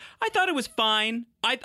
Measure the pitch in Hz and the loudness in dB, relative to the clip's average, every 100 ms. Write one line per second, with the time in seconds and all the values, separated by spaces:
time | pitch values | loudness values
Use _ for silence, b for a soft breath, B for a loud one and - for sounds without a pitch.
0 | B B 427 403 370 285 - - 220 214 | B B -2 2 2 0 -2 0 2 2
1 | 220 233 233 _ 226 247 | 0 -2 -6 _ -2 -2